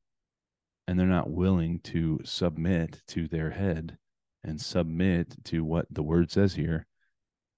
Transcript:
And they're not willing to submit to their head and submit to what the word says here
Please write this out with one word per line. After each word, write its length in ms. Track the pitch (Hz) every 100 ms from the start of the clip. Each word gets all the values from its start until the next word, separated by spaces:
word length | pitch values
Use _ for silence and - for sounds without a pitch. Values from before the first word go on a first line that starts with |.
| _ _ _ _ _ _ _ _ -
And 80 | 90
they're 80 | 92
not 240 | 90 -
willing 480 | 85 92 90 82 85
to 400 | - 85 80 78 -
submit 760 | - 87 80 85 87 80 - -
to 180 | 87 80
their 240 | 82 78
head 480 | 90 98 80 82 - _ _ _ _
and 160 | - 78
submit 760 | - 92 82 82 95 87 80 - -
to 180 | 82
what 220 | 80 82 -
the 140 | -
word 260 | 73 85 85
says 240 | 98 98
here 320 | 80 80 80 - _ _ _ _ _ _